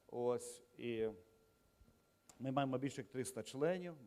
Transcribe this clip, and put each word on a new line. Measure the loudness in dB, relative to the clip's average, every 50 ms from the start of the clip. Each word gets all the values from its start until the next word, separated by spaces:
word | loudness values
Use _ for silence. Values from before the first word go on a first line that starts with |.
| _
Ось, | -8 -4 0 2 2 2 2 -2 -6 -10 -12 -16 _ -12
і | -6 -4 -2 0 2 2 0 0 -4 -12 -20 -20 _ _ _ _ _ _ _ _ _ -20 -20 -20 _ _ _ _ _ _ -20 -12 -4
ми | -2 2
маємо | 4 4 4 4 2
більше | 2 0 0 -2 -4
як | -8 -4
триста | -4 -4 -4 -2 -4 -6 -8
членів, | -6 0 2 4 4 4 2 -2 -6 -8 -10 -12